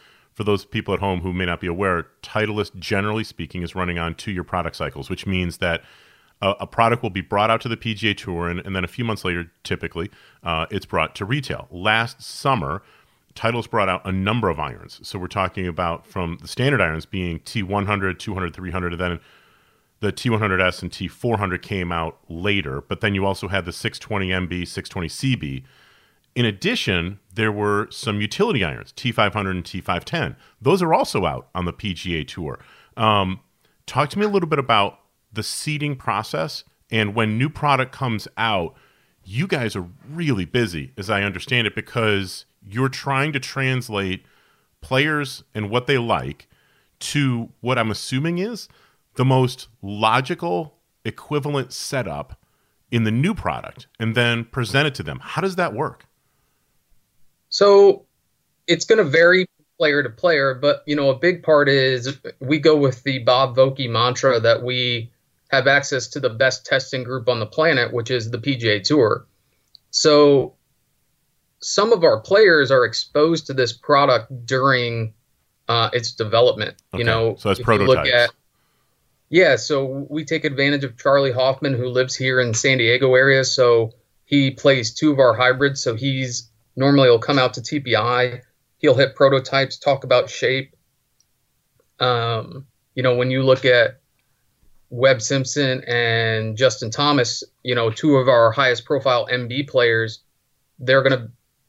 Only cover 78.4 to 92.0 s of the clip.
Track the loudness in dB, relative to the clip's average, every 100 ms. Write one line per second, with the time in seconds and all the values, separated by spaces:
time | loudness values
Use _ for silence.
78.4 | _ _ _ _ _ _ _ _ -2 4
79.4 | 4 4 0 -2 -2 -6 -6 -8 -4 -2
80.4 | -2 0 0 0 -4 -4 2 2 2 0
81.4 | 0 0 -2 -2 -2 0 -2 -2 0 2
82.4 | 0 2 2 4 4 4 6 6 6 4
83.4 | 2 4 6 6 2 -4 _ _ 0 2
84.4 | 2 2 2 4 0 0 0 4 4 4
85.4 | 2 2 0 0 -4 -2 -2 -2 -4 -8
86.4 | -12 _ _ 0 4 6 8 6 4 2
87.4 | 2 0 -6 -6 0 0 2 0 0 -4
88.4 | -16 _ _ _ 4 4 4 4 4 4
89.4 | 0 -2 -2 -2 -2 0 2 2 2 -2
90.4 | -2 -2 -6 _ _ _ _ _ _ _
91.4 | _ _ _ _ _ -4